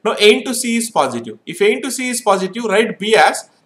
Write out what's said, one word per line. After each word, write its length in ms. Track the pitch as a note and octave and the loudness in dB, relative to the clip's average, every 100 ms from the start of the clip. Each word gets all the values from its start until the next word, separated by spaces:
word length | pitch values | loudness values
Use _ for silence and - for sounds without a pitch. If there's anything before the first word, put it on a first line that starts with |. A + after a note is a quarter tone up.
Now 140 | A3 - | -4 4
A 140 | G#3 | 4
into 200 | B3+ C4+ | 4 0
C 220 | B3 A#3+ A#3 | -6 -2 -2
is 140 | A3+ | -2
positive. 480 | D#3+ C3+ A#2 A2+ - - | -2 -2 -4 -10 -16 -14
If 160 | - | 0
A 100 | G#3 | 0
into 180 | B3 C4+ | 0 -6
C 200 | B3 B3+ | -6 -6
is 100 | A#3+ | -4
positive, 460 | G#3+ F#3+ F#3 A3+ A#3 | 0 0 -2 -6 -2
write 340 | G3 A3+ - | 0 0 -4
B 160 | G3+ G#3+ | 2 4
as 340 | D#3+ - - _ | 4 2 -12 _